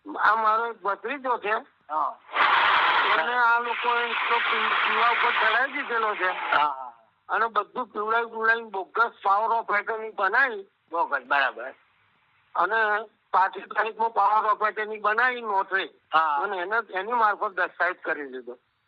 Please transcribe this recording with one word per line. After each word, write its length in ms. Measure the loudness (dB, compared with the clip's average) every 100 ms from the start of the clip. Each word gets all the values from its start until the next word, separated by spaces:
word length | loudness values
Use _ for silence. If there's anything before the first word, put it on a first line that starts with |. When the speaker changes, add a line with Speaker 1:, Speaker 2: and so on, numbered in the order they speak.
| -14 0
Speaker 1:
આ 160 | 2 4
મારો 300 | 4 2 0
એક 160 | -4
ભત્રીજો 560 | -4 -4 -4 -6 -2 -2
છે. 160 | -2 -4 -4 _ -6
Speaker 2:
હા. 300 | -2 -2 -4 -8 0 4 4 4 4 2 2 2 0
Speaker 1:
એને 140 | 0
આ 260 | 2 4 2
લોકોએ 500 | 0 -2 0 0 0
એટલો 280 | -4 -2 0
પી-, 520 | 0 0 0 0 0
પીવા 200 | 2 2
ઉપર 220 | 2 2
ચડાવી 420 | 2 2 2 0
દીધેલો 420 | -4 -4 -2 -2 -2
છે. 160 | -2
Speaker 2:
હા. 540 | -4 -2 0 0 -2 -10 -16 _ _ -4
Speaker 1:
અને 180 | -2 0
બધું 380 | -2 -4 -6 -8
પીવડાવી 400 | -6 -2 0 -2
પીવડાવીને 440 | -2 0 0 -2
બોગસ 420 | -8 -6 0 0 0 2
power 380 | 2 2 0
of 180 | 0 -2
attorney 300 | -2 -6 -6
બનાવી. 560 | -2 0 2 2 0 -10 _ _
Speaker 2:
બોગસ, 300 | -2 -2 -2
બરાબર. 520 | 0 2 2 -2 -10 -14 _ _ _ _ _ _ _ -2
Speaker 1:
અને 540 | 0 2 0 0 -4 _ _
પાંચમી 340 | 2 2 0 -6 -2
તારીખમાં 340 | -2 -2 0
power 460 | 2 4 4 2 2
of 160 | 0
attorney 280 | -2 -6 -2
બનાવી 420 | 0 2 2 0
નોટરી. 480 | -2 -2 0 -2 -4 -10 _
Speaker 2:
હા. 220 | 0 2 0
Speaker 1:
અને 220 | -2 -4
એને, 360 | -2 -4 -4
એની 180 | -6 -4
મારફત 400 | 0 2 0 -4
દસ્તાવેજ 440 | -2 -4 -2 -2 -2
કરી 340 | -6 -6 -6
લીધો. 280 | -10 -12 -16 _ _